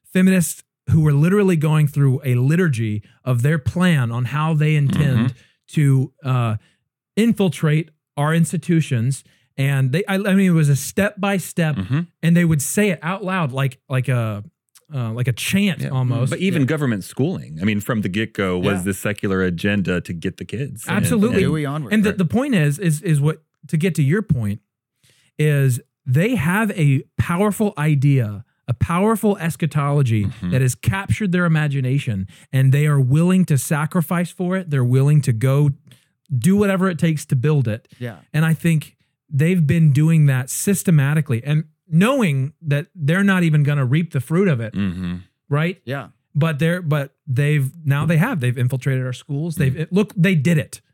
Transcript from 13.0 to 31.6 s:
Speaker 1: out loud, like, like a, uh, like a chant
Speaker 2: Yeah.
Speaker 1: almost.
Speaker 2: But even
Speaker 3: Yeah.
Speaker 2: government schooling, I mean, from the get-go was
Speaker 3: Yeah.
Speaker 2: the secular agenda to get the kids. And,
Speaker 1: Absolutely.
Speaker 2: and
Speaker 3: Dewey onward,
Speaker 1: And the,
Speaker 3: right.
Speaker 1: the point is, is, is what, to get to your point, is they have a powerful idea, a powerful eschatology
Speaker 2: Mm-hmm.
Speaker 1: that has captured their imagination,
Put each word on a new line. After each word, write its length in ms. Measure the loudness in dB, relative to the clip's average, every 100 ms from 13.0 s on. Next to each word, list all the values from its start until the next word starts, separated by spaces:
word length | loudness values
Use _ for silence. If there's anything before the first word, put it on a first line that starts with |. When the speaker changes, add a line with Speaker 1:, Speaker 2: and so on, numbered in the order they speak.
Speaker 1:
out 220 | -4 -6
loud, 280 | -4 -4 -2
like, 260 | -2 -4 -4 -6
like 200 | -4 -2
a, 360 | -2 -2 -6 -12 _ _ _ _
uh, 200 | -8 -6
like 160 | -4 -4
a 40 |
chant 480 | -4 -2 0 0 -2
Speaker 2:
Yeah. 80 | -4
Speaker 1:
almost. 420 | -2 -2 0 -2
Speaker 2:
But 100 | -2
even 220 | -2 0
Speaker 3:
Yeah. 40 | 0
Speaker 2:
government 380 | 0 -2 -4
schooling, 540 | -6 -4 -4 -4 -10 -4
I 40 |
mean, 160 | -2 -2
from 220 | -2 -4
the 60 | -2
get-go 500 | -4 -4 -4 -2 0
was 200 | 0 -2
Speaker 3:
Yeah. 40 |
Speaker 2:
the 120 | -4
secular 480 | -4 -6 -4 -2 -2
agenda 580 | -2 -2 -2 -2 -2 -4
to 120 | -4
get 240 | -8 -8 -8
the 60 |
kids. 420 | -12 -10 -10 -10 -4
And, 100 | -2
Speaker 1:
Absolutely. 400 | 0 0 2 2
Speaker 2:
and 80 |
Speaker 3:
Dewey 220 | 0 -2 -4
onward, 260 | -6 -2
Speaker 1:
And 120 | 0
the, 60 | 0
Speaker 3:
right. 80 | 0
Speaker 1:
the 60 |
point 300 | -2 -2 0
is, 240 | 0 0 0
is, 220 | -2 -2
is 180 | 0 0
what, 220 | 0 -4 _ _ -6
to 80 | -2
get 180 | -2 0
to 60 |
your 200 | 0 0
point, 380 | 0 -2 -2 -6 -12 _ _ _ _ _ _ -2
is 420 | 0 2 2 0 -6 _
they 300 | -2 0 2 0
have 340 | 0 0 -2
a 300 | 0 2 2 -2 -4
powerful 560 | -2 0 0 0 -2 0
idea, 680 | 0 2 4 2 0 -6 -14 _ -6
a 60 |
powerful 640 | -2 0 2 2 2 0 0
eschatology 840 | -4 -4 -4 -2 0 0 2 0
Speaker 2:
Mm-hmm. 260 | -2 -4 -4
Speaker 1:
that 120 | 0
has 120 | 0
captured 560 | 0 -2 -2 -4 -4 -2
their 120 | 0
imagination, 840 | 2 0